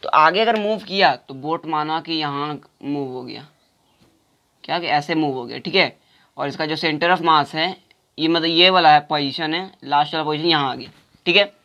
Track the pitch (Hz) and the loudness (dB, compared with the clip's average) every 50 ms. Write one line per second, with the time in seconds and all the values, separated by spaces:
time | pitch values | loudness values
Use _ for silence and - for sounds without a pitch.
0 | - - - 156 156 160 170 196 226 226 226 214 208 208 220 202 - - 180 196 | -6 2 4 4 4 4 4 2 2 2 2 0 0 -2 -4 -4 -6 -6 0 2
1 | 190 160 135 123 _ _ 139 135 131 151 160 165 - 156 160 151 151 156 156 165 | 2 2 2 0 _ _ -16 -10 -6 -6 -6 -6 -4 -4 -4 -4 -2 -2 -4 -6
2 | 151 165 165 160 151 147 143 143 147 151 147 - - _ _ _ - 139 143 143 | -4 -6 -6 -4 -4 -4 -4 -4 -4 -6 -6 -10 -12 _ _ _ -8 -6 -6 -4
3 | 139 131 127 127 127 123 - - 139 151 _ _ _ _ _ _ _ _ _ _ | -6 -6 -8 -10 -12 -12 -14 -16 -16 -20 _ _ _ _ _ _ _ _ _ _
4 | _ _ _ _ _ _ _ _ _ _ _ _ - - 143 175 170 147 - 147 | _ _ _ _ _ _ _ _ _ _ _ _ -10 -6 -6 -6 -2 -2 -2 -2
5 | 147 - 170 160 156 147 131 131 120 117 117 131 - 175 156 190 170 127 - _ | 0 -2 -2 -2 0 -2 -2 -6 -8 -10 -12 -10 -10 -2 2 2 2 2 -2 _
6 | _ _ _ _ _ _ _ - 139 143 135 - 160 151 156 156 170 165 151 147 | _ _ _ _ _ _ _ -8 -8 -8 -4 -6 -4 -4 -4 -2 -2 -2 -2 0
7 | 165 170 180 175 165 170 160 151 143 143 - 160 160 180 - - _ _ _ _ | 2 2 2 2 4 4 4 4 2 0 -2 -4 -4 -4 -6 -10 _ _ _ _
8 | _ _ _ - 156 160 165 170 160 165 170 165 175 185 185 185 170 156 151 147 | _ _ _ -4 -2 0 0 2 0 0 4 6 6 6 6 6 6 8 6 6
9 | 143 - 156 147 143 139 127 - 165 151 160 175 185 190 - _ - 139 143 143 | 4 0 -4 -2 -2 -4 -4 -6 -4 -4 -4 -4 -6 -8 -14 _ -8 -2 0 0
10 | 147 147 - 160 156 151 151 151 156 170 165 151 143 131 123 127 123 - - _ | 0 0 -2 -4 -2 -2 -2 -2 0 0 2 2 0 -2 -4 -8 -12 -16 -20 _
11 | _ _ _ _ _ 175 170 - - 302 _ _ | _ _ _ _ _ 2 2 2 2 2 _ _